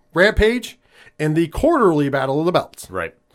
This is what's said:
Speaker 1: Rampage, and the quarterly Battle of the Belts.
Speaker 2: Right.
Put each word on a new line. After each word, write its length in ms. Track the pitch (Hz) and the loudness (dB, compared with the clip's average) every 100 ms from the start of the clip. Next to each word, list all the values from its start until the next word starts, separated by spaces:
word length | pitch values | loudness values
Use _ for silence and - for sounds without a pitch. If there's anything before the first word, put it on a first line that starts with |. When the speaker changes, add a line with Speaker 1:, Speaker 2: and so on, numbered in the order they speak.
| _ | _
Speaker 1:
Rampage, 640 | 160 196 208 214 240 - - _ _ - - | 2 2 4 0 0 -6 -16 _ _ -20 -6
and 160 | 156 | -2
the 140 | 156 165 | 0 -2
quarterly 600 | - 285 339 214 156 143 | 0 0 4 2 2 0
Battle 280 | 139 131 139 | -2 -2 -2
of 80 | 165 | 0
the 60 | |
Belts. 380 | 165 - - - | -2 -2 -10 -12
Speaker 2:
Right. 240 | 92 82 - _ | -8 -8 -12 _